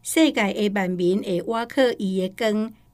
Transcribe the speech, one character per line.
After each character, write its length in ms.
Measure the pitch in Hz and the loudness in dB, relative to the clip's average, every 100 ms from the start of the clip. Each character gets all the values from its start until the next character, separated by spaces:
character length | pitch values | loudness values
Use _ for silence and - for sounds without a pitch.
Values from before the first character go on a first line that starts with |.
世 300 | - - 311 | -2 2 2
界 220 | 262 202 | 4 -2
的 160 | - 208 | 0 -2
万 160 | 202 185 | 0 -2
民 320 | 180 180 190 | 0 0 0
会 160 | - 175 | 0 -4
倚 280 | - 226 233 | -2 -4 -4
靠 140 | - 262 - | 2 2 2
伊 240 | 196 190 | -2 -2
的 80 | 185 | -4
光 440 | - 226 214 226 - _ | -2 -2 0 -4 -8 _